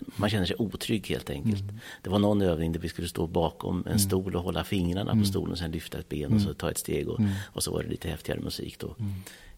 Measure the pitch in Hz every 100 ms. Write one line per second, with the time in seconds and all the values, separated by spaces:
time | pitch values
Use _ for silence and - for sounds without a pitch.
0 | - - 104 104 90 95 104 92 - 110
1 | 92 76 - 143 123 98 98 107 - -
2 | - 104 101 104 95 78 82 82 85 -
3 | 85 - 85 87 80 - 95 90 85 101
4 | 98 95 95 87 90 85 - 101 87 92
5 | - 110 101 95 82 82 82 82 - 73
6 | - 73 71 107 95 73 80 80 - 76
7 | - - 104 98 - - - 82 80 -
8 | 82 78 - - - - - - - -
9 | 104 95 98 - -